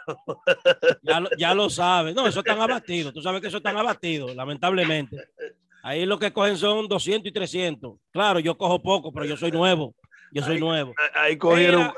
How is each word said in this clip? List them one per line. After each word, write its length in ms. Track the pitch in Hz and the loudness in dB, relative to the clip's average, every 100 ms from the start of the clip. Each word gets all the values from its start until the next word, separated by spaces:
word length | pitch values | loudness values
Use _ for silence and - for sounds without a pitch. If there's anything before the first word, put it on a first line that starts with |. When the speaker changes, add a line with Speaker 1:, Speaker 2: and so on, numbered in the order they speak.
| - | -12
Speaker 1:
<laughs> 960 | 135 - - - 185 175 170 170 - | -10 -10 -4 -2 2 2 4 2 2
Speaker 2:
Ya 180 | 151 165 | 0 0
lo, 80 | 185 147 | 0 0
ya 160 | 170 | 2
lo 160 | 196 202 | 2 0
sabes. 440 | 165 175 180 160 | 0 2 2 2
No, 120 | 214 240 | 0 0
eso 140 | 170 | 0
están 200 | 220 214 | -2 0
abatidos. 520 | 226 247 - 175 143 | 0 -2 -4 -6 -6
Tú 80 | 151 | -6
sabes 180 | 170 190 | -6 -6
que 80 | 170 | -6
eso 100 | 202 | -6
están 180 | 202 208 | -4 -2
abatidos, 580 | 233 - 170 156 127 | -2 -2 -4 -6 -6
lamentablemente. 840 | 127 135 143 180 190 160 156 135 135 - - 151 - _ _ | -8 -8 -4 0 0 0 -2 -4 -12 -18 -16 -16 -16 _ _
Ahí 220 | 127 151 | -8 -4
lo 140 | 185 202 | -2 -2
que 140 | 202 | -2
cogen 240 | 214 208 185 | 0 0 0
son 300 | 202 214 214 | 0 0 -2
doscientos 400 | 196 175 214 196 | -4 -2 -2 -4
y 20 | |
trescientos. 680 | 208 180 175 180 127 117 101 _ | -6 -4 -2 -4 -4 -12 -18 _
Claro, 300 | 180 208 180 | 0 2 2
yo 160 | 160 160 | 0 0
cojo 240 | 185 180 | 0 0
poco, 300 | 180 196 147 | 2 0 0
pero 120 | 139 | -6
yo 120 | 147 147 | -6 -4
soy 140 | 170 | -2
nuevo. 440 | 165 185 170 131 - _ - - | 2 2 2 0 -10 _ -20 -10
Yo 100 | 143 | -6
soy 140 | 143 160 | -2 -2
Speaker 1:
Ahí, 40 | |
Speaker 2:
nuevo. 320 | 160 160 135 135 | 0 -2 -4 -4
Speaker 1:
ahí, 100 | 151 | -2
ahí 240 | 151 151 156 | 0 0 2
cogieron, 420 | 170 170 175 175 | 4 6 6 6
Speaker 2:
Mira. 140 | 160 | 2